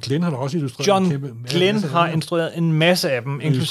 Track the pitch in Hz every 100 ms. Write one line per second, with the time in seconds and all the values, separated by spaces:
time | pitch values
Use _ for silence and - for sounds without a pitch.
0 | 123 147 175 123 135 170 139 - 143 190
1 | 185 139 139 117 120 175 185 214 160 170
2 | 170 160 - 170 165 170 165 156 170 180
3 | 170 127 131 139 151 131 -